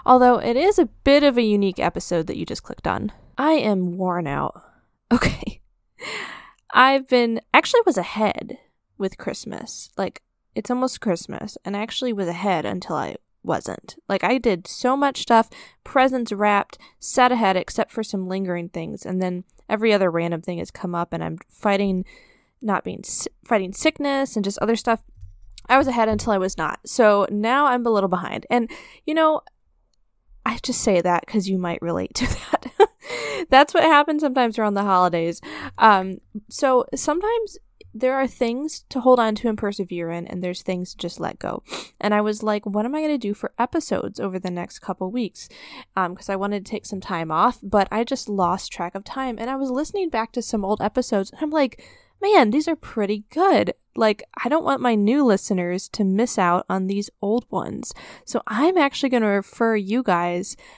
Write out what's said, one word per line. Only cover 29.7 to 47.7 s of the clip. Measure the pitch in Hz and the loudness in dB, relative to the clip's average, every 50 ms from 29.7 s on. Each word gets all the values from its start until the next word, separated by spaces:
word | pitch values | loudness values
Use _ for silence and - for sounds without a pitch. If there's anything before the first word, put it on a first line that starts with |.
| _ _ _ _ _ _ _ _ _ _ _ _ - - _ | _ _ _ _ _ _ _ _ _ _ _ _ -20 -8 _
I | - 233 - | -6 -6 -4
just | - - 240 - | -6 -4 -4 0
say | - 233 190 175 | 2 2 2 4
that | 170 180 175 170 - | 4 2 0 0 -2
'cause | - - 214 185 | -2 -2 -2 0
you | 190 190 | 0 -2
might | 185 180 170 175 - | -2 -2 -4 -6 -4
relate | - 170 165 175 - - - | -4 -4 -4 -4 -4 -6 -6
to | - 247 | -6 -4
<laughs> | - - - - - | -4 -4 -6 -4 -4
that. | - - - 247 - - - - _ _ - - 480 480 453 440 - 392 339 - | -4 -4 -4 -6 2 2 2 2 _ _ -12 -10 -8 -8 -6 -6 -6 -6 0 6
That's | 262 269 294 - - | 6 6 6 6 4
what | 339 - | 4 4
happens | 320 311 285 294 330 302 302 | 6 6 6 4 2 0 0
sometimes | 311 277 254 269 247 226 214 | 0 0 2 2 2 2 0
around | 233 214 208 202 | 0 0 0 0
the | 196 202 | 0 2
holidays. | 202 190 180 180 175 170 165 165 170 170 - - - - - - - - | 2 4 4 4 4 2 0 0 -2 -4 -6 -12 -14 -14 -12 -12 -12 2
Um, | - 233 220 202 190 190 190 185 - _ _ - 208 - - | 6 8 8 8 6 2 -2 -8 -10 _ _ -16 -16 -14 -12
so | - - 294 262 262 247 - - - | -4 0 2 4 4 2 2 0 -4
sometimes | 262 - 311 302 349 392 440 466 453 440 415 - - _ _ _ _ - - - | -4 -2 -2 -2 0 0 0 0 -2 -2 -6 -10 -18 _ _ _ _ -20 -18 -6
there | 220 254 254 269 | -2 -2 0 2
are | 269 269 | 0 0
things | 240 - - 247 233 233 262 302 311 - - - _ | -2 0 -2 -2 -2 -2 -4 -6 -8 -8 -10 -12 _
to | - 262 | -6 2
hold | 233 254 254 247 | 6 6 6 6
on | 226 220 214 | 4 0 0
to | 214 - | -2 -2
and | 233 214 | -2 -2
persevere | - 220 202 202 - 190 - 180 175 170 165 | -2 -4 -4 -4 -4 -6 -6 -6 -6 -6 -6
in, | 170 175 170 | -6 -8 -8
and | - - 180 180 | -8 -8 -6 -6
there's | 180 180 - - | -6 -6 -6 -6
things | - 185 180 185 - | -6 -4 -4 -6 -10
to | - | -10
just | - - 170 - - | -10 -10 -10 -8 -6
let | 165 - - - | -6 -8 -6 -6
go. | - - - - - - - - - - - _ | -8 -8 -8 -8 -10 -10 -12 -12 -12 -14 -12 _
And | - 208 208 | 0 2 2
I | 208 | 2
was | 208 214 214 214 | 2 0 -2 -2
like, | 214 214 208 208 - | -2 -2 -2 -2 -4
"What | 208 196 208 220 | -2 -2 -2 -2
am | 247 285 | -2 -2
I | 311 | -2
gonna | 311 302 294 | 0 0 -2
do | 254 - 202 208 | -2 -2 -4 -4
for | - - - - - | -4 -6 -8 -4 -4
episodes | 240 - - 330 - - - - - - 202 - | -4 0 0 -2 -2 0 -2 -2 -2 -6 -6 -6
over | 202 190 185 185 | -6 -6 -6 -6
the | 185 180 | -6 -6
next | 175 175 175 - - - | -6 -6 -8 -10 -12 -12
couple | - - 196 - 185 185 | -8 -8 -8 -6 -6 -6
weeks?" | 220 254 233 - - - - - - - - - - - - _ _ | -4 -4 -6 -6 -8 -14 -18 -18 -20 -20 -20 -20 -20 -20 -20 _ _
Um, | 190 185 175 180 | -4 -4 -4 -4
'cause | - - - | -10 -8 -6
I | 196 | -4
wanted | 190 196 202 208 202 190 | -4 -2 -4 -4 -6 -6
to | - | -8
take | 220 - - | -10 -10 -8
some | - 208 185 | -10 -10 -10
time | - - 190 165 165 160 | -8 -6 -6 -6 -4 -2
off, | 156 165 190 247 240 - | 0 2 2 2 0 -2
but | - 190 | -6 0